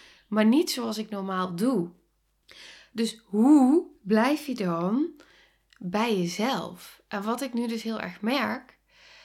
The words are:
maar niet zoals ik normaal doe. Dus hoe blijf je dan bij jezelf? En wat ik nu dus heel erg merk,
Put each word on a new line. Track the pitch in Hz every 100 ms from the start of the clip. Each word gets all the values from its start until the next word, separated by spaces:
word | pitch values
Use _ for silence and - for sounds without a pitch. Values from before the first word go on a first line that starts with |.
| - _ -
maar | 214 214
niet | 269 359
zoals | - 233 214
ik | 220
normaal | 202 190 185 185 175
doe. | 233 208 175 - _ _ _ _ _ - - - _
Dus | 220 226 - _
hoe | 208 254 302 254 330 349 _
blijf | 190 214 247 302 285
je | 240
dan | 180 165 180 240 330 - - _ _ _ _ _
bij | 185 208 233 202
jezelf? | 175 175 233 220 170 180 - - -
En | 208
wat | 208 220
ik | 277
nu | 240 233
dus | 226
heel | 226 220
erg | - 180
merk, | 214 277 214 240 - _ _ _ - -